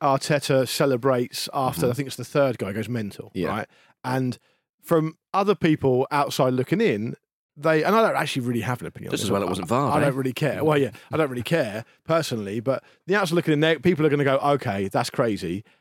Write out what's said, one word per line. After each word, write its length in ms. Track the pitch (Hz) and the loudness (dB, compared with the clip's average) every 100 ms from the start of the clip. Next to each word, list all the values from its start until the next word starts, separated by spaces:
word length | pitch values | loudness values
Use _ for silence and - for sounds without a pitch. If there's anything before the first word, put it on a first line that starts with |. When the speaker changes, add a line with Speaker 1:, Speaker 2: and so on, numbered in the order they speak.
Speaker 1:
Arteta 640 | 147 139 - 147 - 135 123 | 0 2 2 0 2 2 2
celebrates 840 | - 143 123 135 127 123 - - | 0 0 2 2 0 -2 -6 -6
after, 280 | 139 127 170 | -4 -2 0
Speaker 2:
Mm-hmm. 100 | 131 | -2
Speaker 1:
I 20 | |
think 140 | 123 135 | -2 -6
it's 80 | - | -10
the 60 | 123 | -4
third 320 | 151 139 113 | 0 2 0
guy, 140 | 98 | -4
goes 160 | 101 107 | -4 -4
mental, 420 | 120 104 - - | -4 -6 -10 -8
Speaker 2:
Yeah. 140 | 95 80 | -4 -2
Speaker 1:
right? 180 | 104 - _ _ _ | -4 -6 _ _ _
And 340 | 127 131 127 120 _ _ _ _ | -4 -2 -2 -4 _ _ _ _
from 340 | - 165 156 - _ | 0 2 2 -6 _
other 220 | 185 202 190 | 0 2 2
people 520 | 165 151 135 127 135 | 2 2 2 2 2
outside 420 | 147 143 - 131 | 0 0 2 2
looking 280 | 127 127 180 | 2 0 2
in, 340 | 220 104 117 - _ _ _ - | 2 0 -4 -8 _ _ _ -4
they, 280 | 151 160 | 0 2
and 120 | 151 220 | 4 4
I 60 | |
don't 120 | 214 139 | 2 0
actually 280 | 156 139 120 | -2 -2 -2
really 160 | 120 | -2
have 180 | 110 123 | -2 -4
an 60 | 78 | -8
opinion 220 | - - | -12 -6
on 20 | |
Speaker 3:
Just 100 | - | -4
Speaker 1:
this. 40 | 98 | 0
Speaker 3:
as 40 | |
well 100 | 98 | 0
it 60 | 92 | 0
Speaker 1:
I, 20 | |
Speaker 3:
wasn't 180 | 92 - | -4 0
var, 240 | 120 143 | 0 2
Speaker 1:
I 60 | 151 | 2
Speaker 3:
eh? 80 | 143 | 2
Speaker 1:
don't 100 | 131 | 0
really 180 | 131 | -4
care. 300 | 123 147 98 | -2 -2 0
Well, 140 | 156 147 | 2 2
yeah, 140 | 123 - - | 0 -4 -6
I 60 | 151 | -2
don't 120 | 147 | -2
really 120 | 123 | -4
care 420 | 113 165 120 104 - _ - | -2 0 0 -6 -12 _ -2
personally, 540 | 165 - 117 98 113 | 0 0 -4 -6 -4
but 240 | 117 131 - _ - | -2 -4 -6 _ -2
the 80 | 202 | 0
outside 200 | 185 147 | 0 0
looking 180 | 165 | 0
in 60 | 147 | 2
there, 180 | 160 156 | 2 2
people 260 | 175 170 156 | 2 2 2
are 40 | |
gonna 140 | 143 | 2
go, 140 | 139 135 | 2 2
"Okay, 500 | 143 143 120 98 98 | 2 0 -2 -4 -2
that's 220 | 127 - | -2 -2
crazy. 540 | - 120 98 90 90 - _ | 0 0 -2 -4 -6 -8 _